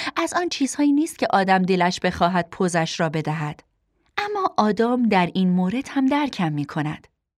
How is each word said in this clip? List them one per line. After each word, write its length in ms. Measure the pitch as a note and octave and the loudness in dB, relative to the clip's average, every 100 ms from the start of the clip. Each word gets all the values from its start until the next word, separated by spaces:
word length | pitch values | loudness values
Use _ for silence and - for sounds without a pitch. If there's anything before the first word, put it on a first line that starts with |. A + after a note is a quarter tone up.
| - - | -8 -4
از 180 | E4 | -2
آن 140 | - F4 | -2 -2
چیزهایی 440 | - C4 - D4 | -2 -2 0 2
نیست 260 | C#4+ E4 - | 2 0 -2
که 80 | - | 0
آدم 320 | G3+ F#3+ F#3+ | 2 4 2
دلش 380 | F#3 F#3 F3 - | 4 2 2 0
بخواهد 480 | F3+ - F3 F#3 F3 | -2 0 0 0 -2
پوزش 500 | - F#3 E3+ D#3+ - | -2 0 0 -2 -2
را 80 | E3 | -2
بدهد. 540 | D#3+ D3+ D#3 D3 - _ _ _ _ _ - | -2 -4 -4 -6 -10 _ _ _ _ _ -6
اما 360 | G#4 G#4 F#4+ - | -4 -2 -2 2
آدام 520 | G#3+ G#3 A3+ B3 A#3 | 0 2 0 2 2
در 220 | F#3+ E3+ | 2 2
این 160 | F#3+ F#3 | 2 2
مورد 380 | F3+ F3+ A#3+ - | 2 0 -4 -4
هم 160 | C#4 C4 | 0 2
درکم 460 | C#4+ C#4+ - E3 | 2 -2 -2 -2
می‌کند. 560 | D3 C#3+ D#3 D3+ - _ _ _ | -2 -4 -4 -6 -8 _ _ _